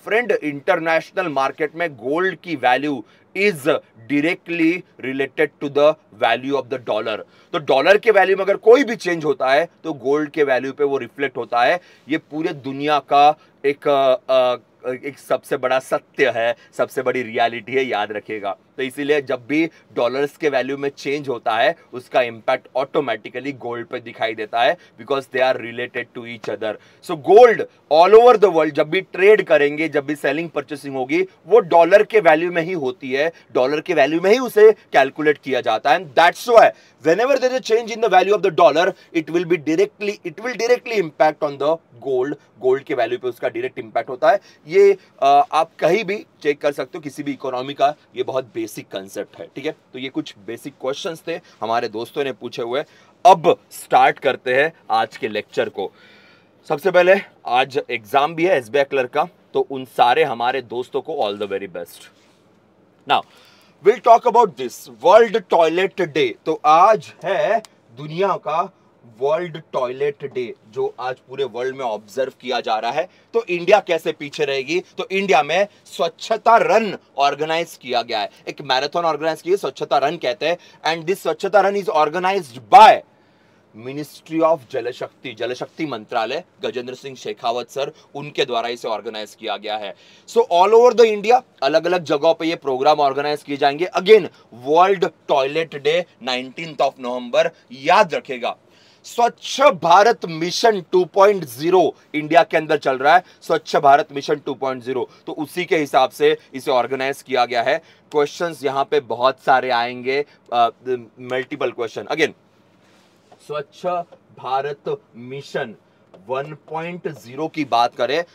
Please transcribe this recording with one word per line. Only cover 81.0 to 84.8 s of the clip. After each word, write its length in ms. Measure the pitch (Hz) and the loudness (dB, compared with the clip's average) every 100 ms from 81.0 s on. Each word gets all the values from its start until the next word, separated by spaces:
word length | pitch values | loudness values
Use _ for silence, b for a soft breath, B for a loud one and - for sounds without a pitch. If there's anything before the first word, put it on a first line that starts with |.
| 160 | -4
this 120 | 196 | -6
स्वच्छता 400 | 175 156 196 202 | -4 -6 2 2
रन 200 | 190 202 | 4 0
is 80 | 185 | -2
organized 720 | 156 151 175 185 196 143 123 120 | 0 0 0 -2 -2 -6 -16 4
by 240 | 185 214 123 - _ b b b b b 107 123 | 8 8 8 0 _ b b b b b -18 -14
Ministry 560 | 143 151 - - 160 | -12 -12 -16 -8 0
of 160 | 160 160 113 | 2 0 -4
जलशक्ति, 640 | 131 | -8